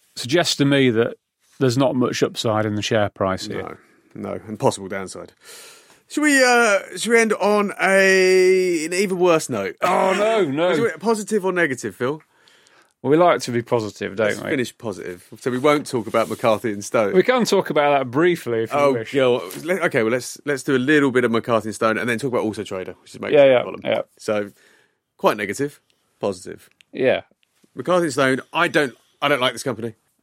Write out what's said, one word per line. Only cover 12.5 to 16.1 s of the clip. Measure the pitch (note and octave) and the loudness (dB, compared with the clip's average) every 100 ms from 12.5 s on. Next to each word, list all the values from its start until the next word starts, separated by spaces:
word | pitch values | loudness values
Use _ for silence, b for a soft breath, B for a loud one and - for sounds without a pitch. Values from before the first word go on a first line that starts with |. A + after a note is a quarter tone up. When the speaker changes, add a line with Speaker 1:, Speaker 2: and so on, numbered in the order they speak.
| b b b b b | b b b b b
Speaker 1:
Well, | B2+ | 0
we | D#3 | 4
like | F3 C3 | 4 2
to | - | 0
be | A#2+ | -4
positive, | A#2 A#2+ G#2+ - G2 | 0 -2 -2 -8 -10
don't | G2 A2 | -2 -2
Speaker 2:
Let's | G#2 | -2
Speaker 1:
we? | G#2 | -4
Speaker 2:
finish | C3+ A#2 - | -4 -4 -8
positive. | A#2 F2+ D2 F2+ - A2+ | -10 -10 -10 -14 -16 -8
So | C3+ | -4
we | B2 | 0
won't | C#3+ D3 - | 2 2 0
talk | B2+ | -6
about | A2 | -2